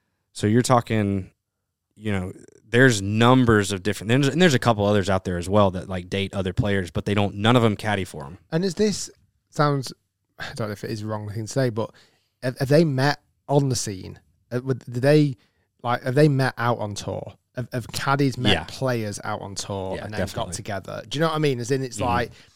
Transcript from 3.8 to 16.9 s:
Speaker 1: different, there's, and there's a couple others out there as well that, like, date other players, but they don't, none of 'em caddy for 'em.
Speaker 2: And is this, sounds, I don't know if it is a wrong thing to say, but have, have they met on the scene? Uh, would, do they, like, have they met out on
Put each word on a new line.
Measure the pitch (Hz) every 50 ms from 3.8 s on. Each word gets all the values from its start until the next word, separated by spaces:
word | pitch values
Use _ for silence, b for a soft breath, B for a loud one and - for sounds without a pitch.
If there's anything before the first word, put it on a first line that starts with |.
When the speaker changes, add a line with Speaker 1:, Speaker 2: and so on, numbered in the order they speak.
| 90
Speaker 1:
different, | 104 101 - - 101
there's, | 117 135 143 139
and | 135 156
there's | 180 180 135
a | 120
couple | - 123 117 104 101
others | 101 104 104 92 92
out | 95 95 -
there | 98 90
as | 87 85 90
well | 98 107 104 98 90
that, | 92 76 -
like, | 95 92 90 90
date | - 98 98 95 -
other | 101 92 92 87
players, | - - 104 101 98 92 80 -
but | 107 98
they | - 101
don't, | 104 101 98 90
none | 101 101 110 123
of | 127 117
'em | 113 101
caddy | - - 110 104 98 92
for | - - 78 71
'em. | 69 85 - _ _ -
Speaker 2:
And | 165 185
is | 196 160
this, | - 214 214 190 - - - - _ _ _ _ _ _ _
sounds, | _ - 151 147 143 139 127 - - _ _ _ _ _ _ _ _ _
I | - - -
don't | 131 117 107
know | 104
if | - -
it | 120
is | 120 107 104
a |
wrong | 107 107 107 107 104
thing | 98 110 110
to | 104 -
say, | 139 135 127
but | 107 110 117 - b b b b b b b b b _ -
have, | 131 123 -
have | 143 123
they | 143 151 175
met | 156 135 131 131 147 143 - _ _ _ _ _ -
on | 139 147 139 135
the | 123
scene? | 110 - 113 101 92 95 92 95 - _ _ _ _ _ _ 120
Uh, | 127 127
would, | 131 131 117 - -
do | 117 123
they, | 120 143 151 156 151 143 123 - _ _ _ _ _ _ _ _ -
like, | 120 120 123 -
have | 131 123
they | 139 151 156
met | 139 131 135 127 -
out | - 117 120 120 110
on | 107 104